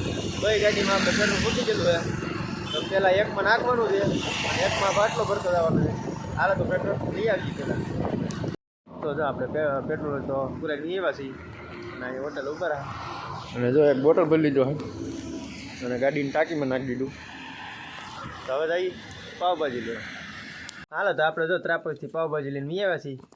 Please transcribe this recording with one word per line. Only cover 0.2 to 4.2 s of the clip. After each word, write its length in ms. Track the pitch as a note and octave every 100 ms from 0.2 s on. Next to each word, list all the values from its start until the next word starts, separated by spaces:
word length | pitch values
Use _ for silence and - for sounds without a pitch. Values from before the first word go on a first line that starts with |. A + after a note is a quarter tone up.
| - -
બે 180 | G3+ G#3+
ગાડીમાં 340 | G#3 G3+ G3
આપણે 180 | G3 F#3 F#3
પેટ્રોલ 220 | G3+ G3
પૂકી 200 | A3+ A#3+
ગયેલું 200 | A3 G#3
હોય. 160 | F3 E3+ E3 - - - - - -
તો 60 | D#3 D#3+
પહેલાં 220 | F#3+ F#3+
એકમાં 320 | F#3+ G#3+ G3
નાખવાનું 440 | G3 A#3 A#3+ A#3+ G#3+
છે 120 | G3
અને 120 | G3+ D3